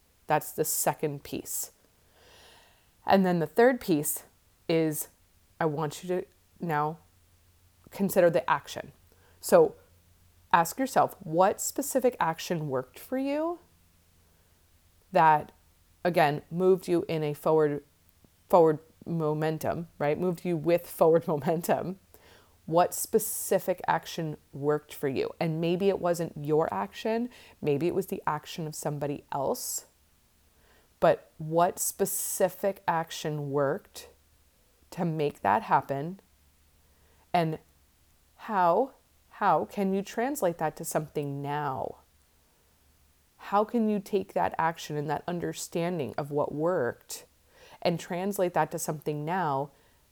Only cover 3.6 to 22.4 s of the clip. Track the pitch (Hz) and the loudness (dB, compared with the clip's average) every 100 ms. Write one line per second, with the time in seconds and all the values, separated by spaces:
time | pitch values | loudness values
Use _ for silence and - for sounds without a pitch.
3.6 | 240 254 - 147 151 - - _ _ _ | 6 6 2 0 0 -6 -10 _ _ _
4.6 | - 165 160 151 - _ _ _ _ - | -2 2 2 -2 -8 _ _ _ _ -4
5.6 | 165 147 151 - 180 185 - _ _ - | -4 -2 -6 -6 -6 -6 -6 _ _ -10
6.6 | 170 147 151 165 _ _ _ _ _ _ | -4 0 -2 -4 _ _ _ _ _ _
7.6 | _ _ - - 196 - 175 165 - 147 | _ _ -18 -4 0 4 4 4 0 -2
8.6 | - - - - _ _ _ _ - 180 | -2 -12 -12 -18 _ _ _ _ 4 6
9.6 | 156 - _ _ _ _ _ _ - 170 | 6 2 _ _ _ _ _ _ 0 2
10.6 | 170 - 262 170 135 - 156 165 190 - | 2 -2 0 2 2 -2 -4 4 4 4
11.6 | - - 262 262 247 - 165 160 - 170 | -6 -6 -2 2 0 2 2 2 -4 -4
12.6 | 151 131 131 - - 262 277 294 330 339 | -2 -4 -4 -14 -6 -4 -2 -2 -2 -6
13.6 | _ _ _ _ _ _ _ _ _ _ | _ _ _ _ _ _ _ _ _ _
14.6 | _ _ _ _ - 180 160 151 - _ | _ _ _ _ -2 4 6 6 2 _
15.6 | _ _ _ _ 180 170 151 147 - 170 | _ _ _ _ 0 4 4 2 -6 0
16.6 | 185 185 - 170 - 160 151 147 170 156 | 4 4 2 0 0 -2 -2 -2 2 4
17.6 | 151 143 - _ _ _ _ _ - 185 | 4 0 -8 _ _ _ _ _ 2 6
18.6 | 160 151 - _ - 165 151 156 156 156 | 6 4 -6 _ -6 -2 0 0 -2 -2
19.6 | 110 156 170 - 147 151 185 170 180 165 | -4 -4 -8 -4 -2 0 -2 -2 -2 -2
20.6 | 160 170 - - 165 165 180 147 143 165 | 2 0 0 2 6 6 2 -2 0 -2
21.6 | - 135 170 190 _ - - - | 0 -2 -2 -10 _ -20 -20 -20